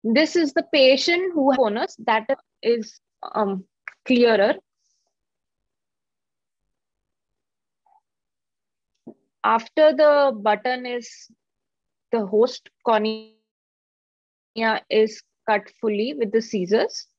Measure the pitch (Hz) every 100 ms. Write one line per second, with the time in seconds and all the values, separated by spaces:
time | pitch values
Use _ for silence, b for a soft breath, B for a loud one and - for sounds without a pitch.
0 | 220 233 311 349 302 - 311 302 262 269
1 | 339 349 381 330 269 262 226 214 311 -
2 | 220 220 226 269 _ _ 220 233 208 _
3 | _ _ - - 202 190 - _ - _
4 | - 247 240 214 208 302 _ _ _ _
5 | _ _ _ _ _ _ _ _ _ _
6 | _ _ _ _ _ _ _ _ _ _
7 | _ _ _ _ _ _ _ _ _ _
8 | _ _ _ _ _ _ _ _ _ _
9 | - - _ _ - 226 - - 311 302
10 | 302 294 277 214 214 208 254 254 247 247
11 | 233 - - _ _ _ _ _ _ _
12 | _ 233 196 208 254 - _ _ - 220
13 | 214 220 220 _ _ _ _ _ _ _
14 | _ _ _ _ _ 220 226 220 _ 214
15 | 220 - _ _ - 208 202 _ 226 208
16 | 233 294 220 220 226 214 175 220 427 -
17 | -